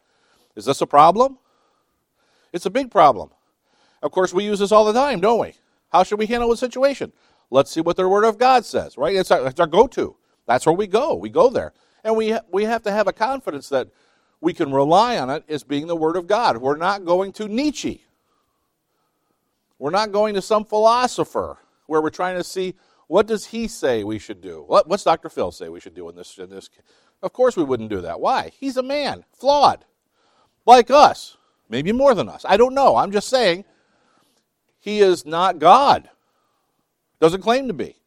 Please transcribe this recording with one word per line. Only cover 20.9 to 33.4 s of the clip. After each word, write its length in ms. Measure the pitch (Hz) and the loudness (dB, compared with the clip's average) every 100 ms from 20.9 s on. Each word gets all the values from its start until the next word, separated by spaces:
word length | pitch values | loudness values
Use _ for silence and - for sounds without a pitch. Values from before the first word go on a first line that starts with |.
| 240 254 - 151 113 82 69 _ _ - | 2 -2 -4 -6 -6 -8 -12 _ _ -4
where 140 | 156 | -2
we're 100 | 156 | -2
trying 260 | 156 180 180 | -4 -6 -6
to 80 | |
see, 300 | 170 190 185 - _ _ _ | -8 -8 -8 -10 _ _ _
what 180 | 175 214 | 0 0
does 200 | 220 - | -4 -6
he 200 | 226 226 | -10 -10
say 380 | - 143 113 | -4 -2 -2
we 140 | 104 107 | -4 -10
should 220 | - 98 | -12 -16
do? 220 | 90 80 73 | -16 -18 0
What, 220 | 190 151 | 0 0
what's 160 | 196 | -2
Doctor 240 | 170 165 160 | -2 -2 -4
Phil 220 | - 92 | -6 -6
say 180 | - 85 | -8 -16
we 120 | 87 | -16
should 140 | 95 | -20
do 140 | 87 85 | -18 -18
in 60 | |
this, 240 | 87 90 - | -18 -20 -18
in 100 | 92 | -18
this 200 | 95 - | -18 -20
ca-, 140 | _ _ _ _ _ | _ _ _ _ _
Of 100 | 190 | -12
course 240 | - 254 202 | 0 0 0
we 80 | |
wouldn't 260 | 143 127 110 | -2 -2 -4
do 100 | 98 | -8
that. 180 | 85 85 | -8 -6
Why? 320 | 180 254 80 _ | -4 -4 -6 _
He's 180 | 277 254 | -8 -6
a 60 | |
man, 420 | 254 294 262 92 _ | -6 -6 -6 -8 _
flawed, 520 | _ 262 285 226 92 _ _ _ _ _ _ _ _ | _ 0 4 2 2 _ _ _ _ _ _ _ _
like 260 | - 247 240 | 6 6 8
us, 460 | 285 226 - - _ _ _ _ | 6 6 4 -12 _ _ _ _
maybe 240 | 117 160 | -6 -4
more 220 | 240 277 | 2 2
than 140 | 202 107 | 2 -2
us. 160 | 71 131 | -8 0
I 80 | 202 | 4
don't 180 | 254 | 4
know. 220 | 262 254 120 | 4 4 4
I'm 140 | 175 | 2
just 180 | 202 - | -2 -2
saying 360 | 254 | 0